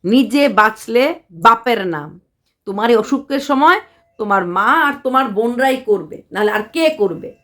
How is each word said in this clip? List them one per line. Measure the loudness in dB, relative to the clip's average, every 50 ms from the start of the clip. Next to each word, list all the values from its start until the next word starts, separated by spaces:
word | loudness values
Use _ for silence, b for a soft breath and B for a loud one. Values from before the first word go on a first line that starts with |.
| 0
নিজে | 2 2 2 2 2 2 2 2 2
বাঁচলে | 4 4 2 2 0 -4 -10 -2 0 0 0 0 -2 -6 _ _
বাপের | -16 2 2 2 2 4 0 -2 -2 0 -2
নাম, | -6 -6 -8 -10 -12 -18 -20 _ _ _ _ _ _ _ _ _
তোমার | -10 -6 -2 2 2
এই | 2
অসুখের | 2 2 0 -4 -4 -4 _ -6 -6
সময় | -2 -2 0 4 4 4 4 2 b b b b b _ _ -10
তোমার | -4 0 0 0 0
মা | -2 -2 0 0 2 2 2 2
আর | 0 -2 -4
তোমার | -4 0 0 0 0 0
বোনরাই | -2 -2 -2 -2 -2 0 0 0 0
করবে, | -2 0 -2 -2 -2 -2 -12 -16 -18 -18 _
নাহলে | -4 -2 -2 0
আর | -2 -2 -6 -4
কে | -2 0 0 0
করবে? | 2 0 -2 -2 -2 -8 -12 -16 -18 _